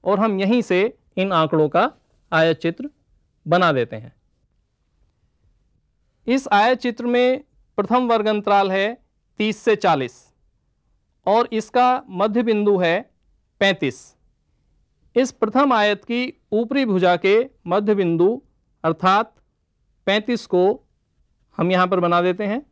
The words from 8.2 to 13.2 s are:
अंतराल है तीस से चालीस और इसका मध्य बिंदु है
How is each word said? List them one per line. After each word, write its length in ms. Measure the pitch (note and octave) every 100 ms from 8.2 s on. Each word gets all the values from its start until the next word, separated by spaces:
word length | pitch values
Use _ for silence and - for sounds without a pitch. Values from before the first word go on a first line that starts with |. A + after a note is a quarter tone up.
| G#3+
अंतराल 420 | G#3 G3+ G3+ G3
है 160 | F#3+ G3+ A#3+ _ _ _ _
तीस 180 | G#3+ G#3
से 160 | - G#3
चालीस 380 | G3 D#3 B2 - _ _ _ _ _ _ _ _ _ _ -
और 220 | G#3+ A#3+
इसका 500 | A3 A3 B3 B3 B3+ -
मध्य 320 | F#3 G#3+ G#3+
बिंदु 340 | A#3 G#3 G#3 G3
है 220 | F3 F3 B3+ _